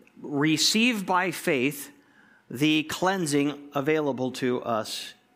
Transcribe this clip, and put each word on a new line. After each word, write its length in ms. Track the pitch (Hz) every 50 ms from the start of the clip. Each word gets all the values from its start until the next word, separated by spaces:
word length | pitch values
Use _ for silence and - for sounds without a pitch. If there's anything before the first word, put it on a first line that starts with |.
| - _ _ -
receive 840 | - 127 147 139 147 160 156 147 156 - - 220 226 254 233 208 185
by 240 | 190 185 175 185 180
faith 600 | 151 - - 180 151 127 123 143 143 - - - - _ _ _ _ - - _ _ _ _ -
the 340 | - 139 151 156 156 156 151
cleansing 840 | 156 - - 175 185 196 190 170 147 143 143 143 147 135 - - - -
available 560 | 139 135 151 156 156 151 139 127 120 127 127
to 320 | 127 - 135 123 123 120 -
us 500 | 117 117 110 110 - - - - - - _ _ _ _